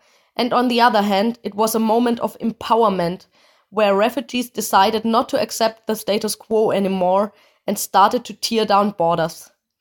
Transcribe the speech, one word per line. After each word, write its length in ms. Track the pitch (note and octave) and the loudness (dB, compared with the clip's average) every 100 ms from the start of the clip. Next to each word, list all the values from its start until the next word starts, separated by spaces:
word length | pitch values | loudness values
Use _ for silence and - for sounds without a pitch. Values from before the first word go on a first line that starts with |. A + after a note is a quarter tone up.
| _ _ _ | _ _ _
and 180 | - A#3+ | -6 -2
on 140 | A#3+ B3 | 0 0
the 140 | A#3 | 2
other 220 | F#3+ G#3 | 4 4
hand, 360 | G3+ G3 A3+ A#3 | 2 0 0 -4
it 100 | G#3 | -8
was 220 | G3+ A3 A3+ | -2 -2 0
a 20 | |
moment 400 | A3 A#3 A#3+ A#3+ | 0 2 0 -2
of 180 | G#3+ - | -6 -6
empowerment, 880 | A3+ - - A3+ A3 F#3 E3+ F#3 - _ _ _ _ | -8 -8 0 2 2 2 -2 -4 -12 _ _ _ _
where 240 | G3 G#3 | 0 2
refugees 560 | G3 A#3 C4 A#3 B3 A#3+ | 2 0 -2 -6 -6 -6
decided 540 | - - G3+ G3+ A3 | -8 0 2 4 0
not 240 | A3+ A3+ C4 | 0 0 0
to 120 | - | -2
accept 460 | A#3 - A3+ - - | -4 -2 -4 -4 -8
the 80 | |
status 400 | G#3+ - G#3 G#3+ | -6 -4 -4 -4
quo 380 | - - A3 G#3 | -8 -4 0 0
anymore 600 | F3 F#3+ F#3+ F3+ F#3+ G#3 - _ _ | 0 -2 0 0 0 -2 -8 _ _
and 140 | - G#3 | -8 -6
started 460 | - F#3+ G#3 B3 | 0 4 4 2
to 100 | - | -6
tear 300 | G3+ - A3+ | -10 -4 -2
down 260 | G#3+ G3 G#3 | 2 2 0
borders. 580 | - E3 E3+ E3 - - _ _ _ | 0 -2 0 -4 -6 -20 _ _ _